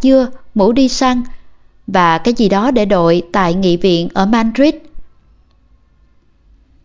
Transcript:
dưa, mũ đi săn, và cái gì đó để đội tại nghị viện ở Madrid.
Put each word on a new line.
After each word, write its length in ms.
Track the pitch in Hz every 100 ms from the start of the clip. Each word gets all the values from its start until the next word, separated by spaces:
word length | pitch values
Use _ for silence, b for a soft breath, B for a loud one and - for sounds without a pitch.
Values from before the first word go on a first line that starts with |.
dưa, 260 | 262 262 247 B -
mũ 180 | 214 202
đi 160 | 240 262
săn, 340 | - 254 247 240 B B B - _ -
và 320 | 190 165 160
cái 160 | 240
gì 140 | 240 202
đó 220 | 196 247
để 140 | 240
đội 380 | 208 190 170 175 -
tại 220 | 208 175
nghị 220 | 180 190 175
viện 320 | 190 170 170
ở 120 | - 196
Madrid. 480 | 233 226 233 294 311 - - - _ _ _ _ _ _ _ _ _ _ _ _ _ _ _ _ _